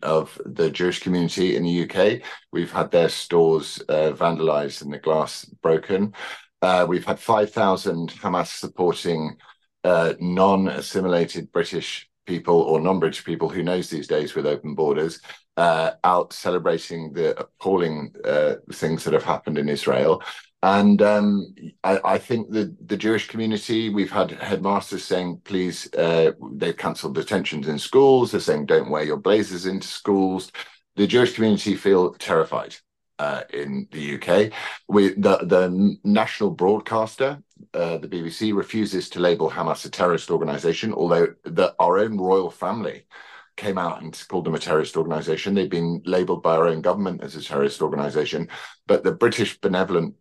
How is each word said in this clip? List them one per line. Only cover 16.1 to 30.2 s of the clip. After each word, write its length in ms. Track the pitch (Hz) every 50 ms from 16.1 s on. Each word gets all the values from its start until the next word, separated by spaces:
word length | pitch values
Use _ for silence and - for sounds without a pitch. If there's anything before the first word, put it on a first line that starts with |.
| 90 87 - - -
celebrating 800 | - - 95 90 87 80 90 82 82 - - 87 82 80 76 71
the 260 | 85 80 78 - -
appalling, 760 | - - _ - - 95 98 90 85 80 78 76 73 - - - -
uh, 300 | - 71 76 76 73 - - - - -
things 320 | - - 78 80 80 -
that 100 | 80 76
have 100 | - -
happened 340 | 85 80 - - 80 76 73
in 100 | 73 73
Israel. 540 | 73 - - - 64 64 71 80 78 - - - - - - _ _ _ -
And, 380 | 95 98 101 104 104 101 101
um, 540 | 104 104 104 104 104 104 101 98 - - - - - 82 - _ -
I, 180 | 95 - 117 -
I 140 | 95 98 92
think 320 | - - 120 113 101 -
the, 260 | 104 110 101 82 - - -
the 140 | - 107 98
Jewish 280 | 107 110 113 104 - -
community, 600 | - 113 113 110 107 101 - - 113 110 113 107
we've 240 | 101 101 95 - 98
had 200 | 104 90 82 -
headmasters 680 | - - 98 98 87 92 98 101 98 - - 98 87 -
saying, 380 | - 98 92 90 90 85 - -
"Please," 460 | - 101 92 92 90 82 - - - -
uh, 380 | - 85 82 82 82 80 78 - - - - -
they've 240 | 69 85 85 82
cancelled 380 | - - 85 - - - 76 67
detentions 520 | 80 - - 104 92 - - 80 76 71
in 120 | 76 110 -
schools. 520 | - - - 135 139 135 131 127 120 110
They're 100 | - 87 -
saying, 240 | - 76 76 71
"Don't 240 | 67 80 78 67 64
wear 120 | 76 76 76
your 140 | 76 73
blazers 480 | 71 69 92 104 107 101 92 92 87 87
into 240 | 92 95 92 - -
schools." 640 | - - - 104 101 95